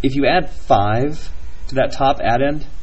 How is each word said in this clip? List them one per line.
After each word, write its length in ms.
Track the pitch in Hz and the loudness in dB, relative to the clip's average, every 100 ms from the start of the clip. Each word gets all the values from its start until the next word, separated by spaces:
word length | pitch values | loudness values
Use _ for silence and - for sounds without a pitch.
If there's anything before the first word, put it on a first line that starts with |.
if 140 | 139 131 | 0 2
you 100 | 135 | 2
add 240 | 175 170 | 2 0
five 800 | - - 117 101 110 143 156 - - - - - | -4 2 2 4 2 0 -2 -4 -4 -4 -4 -2
to 80 | 131 | 0
that 160 | 120 | 0
top 260 | - 135 143 | 0 0 2
addend 460 | - 123 139 151 - - | 0 2 0 0 -4 -4